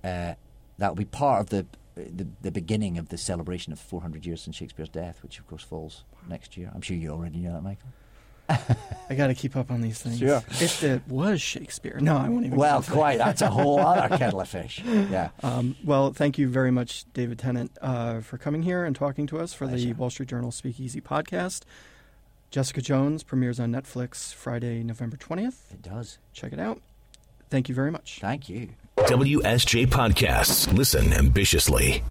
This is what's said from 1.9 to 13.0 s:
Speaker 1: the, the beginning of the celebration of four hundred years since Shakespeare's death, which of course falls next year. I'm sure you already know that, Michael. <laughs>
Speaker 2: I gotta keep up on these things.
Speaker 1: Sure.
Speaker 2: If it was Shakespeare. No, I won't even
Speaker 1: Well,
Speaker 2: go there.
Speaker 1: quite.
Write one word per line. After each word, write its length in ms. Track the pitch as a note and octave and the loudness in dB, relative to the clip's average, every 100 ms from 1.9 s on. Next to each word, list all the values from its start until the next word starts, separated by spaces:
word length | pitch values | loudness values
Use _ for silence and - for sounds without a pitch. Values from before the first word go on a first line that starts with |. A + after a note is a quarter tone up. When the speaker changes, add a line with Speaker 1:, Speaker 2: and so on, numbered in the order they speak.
Speaker 1:
the, 320 | - - F2+ G2 - | -16 -12 -8 -10 -8
the 100 | G2 | -6
beginning 460 | F#2+ E2 G#2+ G#2 E2+ | -6 -2 0 0 -2
of 100 | D#2+ | -6
the 80 | E2+ | -8
celebration 540 | - F2 E2 F2+ - | -4 -4 -4 -6 -8
of 80 | D2 | -12
four 220 | - F2 | -10 -8
hundred 240 | E2 D#2 | -8 -8
years 160 | E2+ E2 | -8 -8
since 160 | - D#2+ | -10 -12
Shakespeare's 320 | C#2 - D#2 | -12 -12 -10
death, 340 | D#2+ F2 - | -8 -10 -12
which 160 | - - | -18 -20
of 80 | - | -18
course 160 | D#2+ | -18
falls 400 | - D#2+ D#2 - - - F2 | -12 -12 -12 -16 -20 -20 -14
next 300 | E2+ - - | -14 -14 -14
year. 120 | F2+ | -14
I'm 60 | - | -12
sure 160 | - F2 | -6 -6
you 140 | D#2+ | -4
already 280 | D#2 E2+ D#2+ | -6 -6 -6
know 140 | F2 | -8
that, 80 | E2+ | -8
Michael. 240 | F#2+ G2+ B2+ - - - - - - | -8 -12 -16 -20 -20 -20 -20 -16 -2
<laughs> 600 | C#3 - A#2 - - - | -2 0 -2 -2 -14 -6
Speaker 2:
I 60 | |
gotta 180 | C3+ C#3 | 0 2
keep 220 | B2+ C3 | 2 -2
up 160 | C3+ B2+ | -4 -2
on 80 | B2 | -2
these 220 | A2+ A2 | -2 -4
things. 180 | A#2+ A#2+ | -6 0
Speaker 1:
Sure. 240 | C3 C3+ - | 2 2 0
Speaker 2:
If 340 | C3 E3 - | 0 0 2
it 200 | D3+ B2+ - | 0 0 -2
was 340 | C3 F#3+ F3+ | 0 2 0
Shakespeare. 560 | - - - - - - | -2 -8 -10 -12 -10 0
No, 160 | D3+ D3 | 2 4
I 100 | C3 | 2
won't 180 | A#2+ B2 | 0 2
even 100 | B2+ | 4
Speaker 1:
Well, 240 | D3 C#3 | 4 4
Speaker 2:
go 60 | - | 2
there. 80 | |
Speaker 1:
quite. 220 | D3 | 2